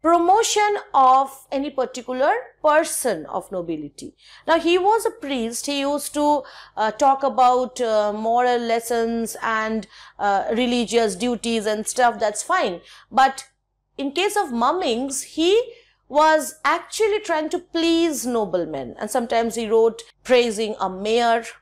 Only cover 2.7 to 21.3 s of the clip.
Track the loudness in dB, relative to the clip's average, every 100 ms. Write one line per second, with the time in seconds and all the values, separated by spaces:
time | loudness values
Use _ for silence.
2.7 | 2 2 -2 -4 -4 -6 -10 -8 -8 -6
3.7 | -8 -8 -14 -20 _ -20 -14 0 2 4
4.7 | 2 4 2 0 -6 -8 -4 -4 -6 -6
5.7 | -4 -2 -4 -6 -2 0 0 -2 -20 -16
6.7 | -4 -4 2 2 2 0 4 4 4 -2
7.7 | -4 0 2 0 -2 0 2 2 0 0
8.7 | -2 -2 -2 0 -2 -4 -4 -4 -2 -2
9.7 | -4 -6 -18 -20 _ 0 0 0 -2 0
10.7 | 0 0 2 0 -2 -4 -2 -2 -2 -2
11.7 | -4 -4 0 0 2 -4 -4 -2 -2 -2
12.7 | -4 -14 -20 _ 2 2 2 -16 _ _
13.7 | _ _ -8 -6 -2 0 0 -2 0 0
14.7 | 0 -2 -2 -4 -8 -10 -2 2 2 0
15.7 | -12 _ _ _ 2 4 4 0 -6 -2
16.7 | -2 -4 -2 0 0 -2 -4 -2 -6 -6
17.7 | -2 2 2 0 -2 -4 -2 -2 -2 -4
18.7 | -6 -10 -10 -4 -4 -2 -2 -2 -4 0
19.7 | 2 2 0 -18 _ 2 2 2 -2 -4
20.7 | -4 -6 -4 -2 0 2